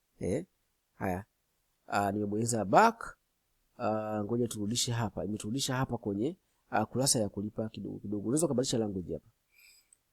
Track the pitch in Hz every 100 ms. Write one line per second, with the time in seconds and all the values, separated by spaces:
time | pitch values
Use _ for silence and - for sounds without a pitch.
0 | _ - 87 120 185 _ _ _ _ -
1 | 110 90 101 _ _ _ _ _ - 104
2 | 101 104 101 104 117 117 95 151 226 226
3 | - - _ _ _ _ _ - 117 107
4 | 107 107 101 120 117 110 101 120 - 117
5 | 107 - 87 107 107 135 135 131 131 120
6 | 107 101 131 190 _ _ _ - 214 233
7 | 277 123 101 - 104 - 110 - 101 101
8 | 98 104 98 147 160 123 135 123 107 95
9 | 85 78 - _ _ _ - _ _ _
10 | _